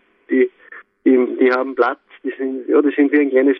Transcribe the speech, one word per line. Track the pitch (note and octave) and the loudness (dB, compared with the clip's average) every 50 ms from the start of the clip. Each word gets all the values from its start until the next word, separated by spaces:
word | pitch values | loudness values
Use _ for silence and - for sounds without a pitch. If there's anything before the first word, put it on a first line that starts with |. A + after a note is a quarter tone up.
| _ _ _ _ _ - | _ _ _ _ _ -4
die, | - C3 B2+ B2 _ _ _ - - - - _ _ _ - | 0 0 0 0 _ _ _ -20 -20 -20 -20 _ _ _ 0
die, | C3+ C3 B2 B2 A#2 - - | 2 2 2 2 0 0 0
die | B2+ B2+ | 0 2
haben | B2+ B2+ C3 C3+ C3 | 2 0 -4 -6 -2
Platz, | - B2 B2 C#3+ _ _ _ - - | -2 -2 -2 -2 _ _ _ -20 -12
die | - C3+ - - | -10 -10 -8 -8
sind, | C3+ C3 C3 C3 A#2+ - | -8 -8 -8 -8 -4 0
ja, | D3+ D3 | 0 2
die | D3 C#3+ - | 2 2 0
sind | - C#3+ C#3 | 0 0 2
wie | D3 D3 | 2 0
ein | D3 C#3 | 0 2
kleines | C3 B2+ C3+ C#3+ C3 | 0 2 2 2 0